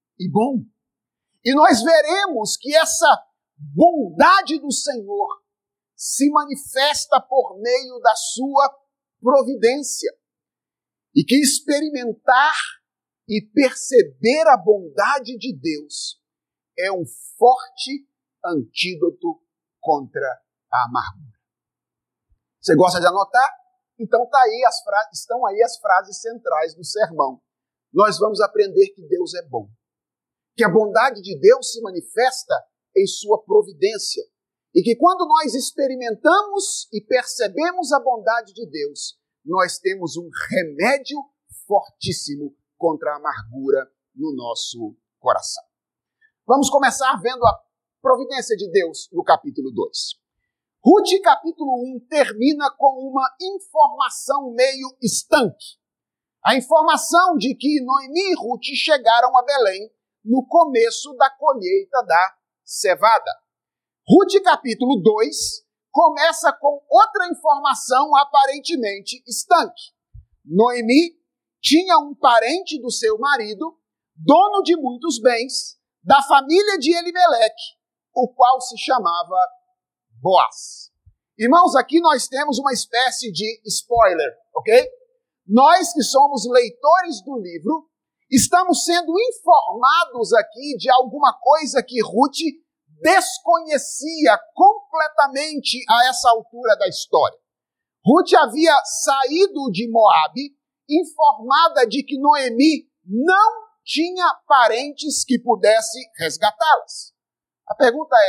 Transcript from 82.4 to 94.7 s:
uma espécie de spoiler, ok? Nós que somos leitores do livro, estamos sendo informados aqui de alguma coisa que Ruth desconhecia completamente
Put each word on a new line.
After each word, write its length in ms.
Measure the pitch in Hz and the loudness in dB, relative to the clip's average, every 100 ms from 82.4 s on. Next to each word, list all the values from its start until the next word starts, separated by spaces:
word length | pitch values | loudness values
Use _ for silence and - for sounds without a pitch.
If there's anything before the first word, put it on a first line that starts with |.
| 294 269 | -4 -2
uma 140 | 285 | -4
espécie 580 | 240 - 233 254 254 240 | -4 -4 -2 -2 -4 -10
de 280 | 160 214 226 220 | -8 -8 -8 -8
spoiler, 720 | - - 233 214 165 143 - _ | -8 -4 2 2 2 -4 -6 _
ok? 340 | - - 233 - - _ _ _ _ - | -8 2 2 2 -6 _ _ _ _ 0
Nós 460 | 220 277 262 254 | 4 6 4 2
que 100 | 302 | -4
somos 440 | 240 269 285 277 214 | -2 2 2 0 0
leitores 760 | 247 233 - 285 349 349 240 | 0 0 -2 2 2 0 -10
do 160 | - 262 | -12 -12
livro, 500 | 180 170 170 320 _ _ _ _ - | -10 -10 -6 -6 _ _ _ _ -2
estamos 540 | 254 - 349 370 339 320 | 0 2 2 2 0 0
sendo 280 | 339 320 349 | -2 -2 -2
informados 1120 | 494 - - 320 - 220 254 330 349 480 214 | -2 -2 4 4 4 0 2 2 0 -4 0
aqui 440 | 220 - 226 294 240 | 2 0 -8 -10 -6
de 140 | 262 | 2
alguma 420 | 254 254 269 285 - | 2 2 0 0 2
coisa 420 | 247 302 294 262 | 2 2 2 -4
que 180 | - 247 | -4 -4
Ruth 340 | 208 190 277 - 320 - _ _ _ 151 | -2 0 0 0 -8 -8 _ _ _ _
desconhecia 1400 | 220 359 - - 311 330 320 294 - - 294 330 294 208 - | 2 2 0 -6 0 0 0 -4 -4 -10 -10 -2 2 2 0
completamente 1300 | - 381 | 4 4